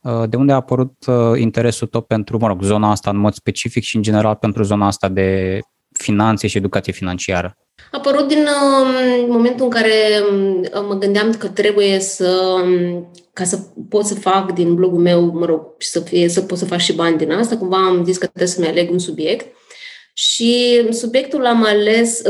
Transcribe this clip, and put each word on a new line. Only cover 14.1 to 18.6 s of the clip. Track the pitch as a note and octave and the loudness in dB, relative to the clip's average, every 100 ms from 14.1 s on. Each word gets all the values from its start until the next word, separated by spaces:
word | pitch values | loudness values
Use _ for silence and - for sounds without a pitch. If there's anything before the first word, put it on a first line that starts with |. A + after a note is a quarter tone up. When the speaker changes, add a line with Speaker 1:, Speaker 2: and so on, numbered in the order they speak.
Speaker 2:
fac | F#3+ F#3+ G3 F#3+ | -4 0 0 0
din | F3 E3+ | -2 0
blogul | E3+ F#3 F3 | 2 2 2
meu, | F3 F3 | 4 4
mă | E3+ E3 | 2 0
rog, | E3+ D#3+ - - | -2 -2 -4 -12
și | - | -6
să | F3 | -6
fie, | D#3+ F3 E3+ | -2 0 2
să | E3+ | 0
pot | F#3+ F3+ | -2 -6
să | |
fac | F#3 F3 | -4 -2
și | - | -2
bani | D#3+ E3 D#3+ | 0 0 0
din | D#3 | 0
asta, | F3 A#3 A#3 | 0 0 -2
cumva | F#3 F#3+ | -2 0
am | F#3+ F3+ | 2 2
zis | F3 F3+ | 0 -2
că | F3+ | -4
trebuie | - F3+ | -2 -4
să-mi | F3+ | 0